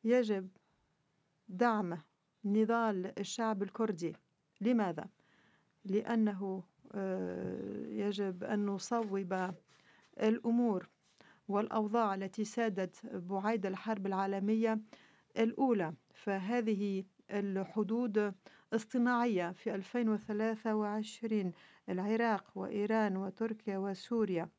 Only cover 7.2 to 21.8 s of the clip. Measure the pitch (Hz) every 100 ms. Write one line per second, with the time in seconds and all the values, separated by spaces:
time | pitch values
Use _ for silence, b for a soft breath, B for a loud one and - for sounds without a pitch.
7.2 | 180 180 185 185 196 208 226 214 202 202
8.2 | 196 180 190 208 202 196 - 233 220 196
9.2 | 185 185 185 - _ b b b b -
10.2 | 220 220 233 233 240 190 175 _ b b
11.2 | b b - 202 220 226 208 226 220 190
12.2 | 190 190 208 - 226 190 185 - 226 190
13.2 | 175 196 202 226 190 190 220 214 196 190
14.2 | 196 196 202 220 226 220 220 B B B
15.2 | B - 226 - 269 220 165 151 _ -
16.2 | - 196 190 247 220 202 202 190 190 _
17.2 | _ 202 202 190 190 - 202 226 247 208
18.2 | 208 196 B B B 220 220 254 240 240
19.2 | 240 196 175 175 - 196 190 247 226 214
20.2 | 214 208 220 220 226 214 208 214 214 -
21.2 | 226 214 190 170 B B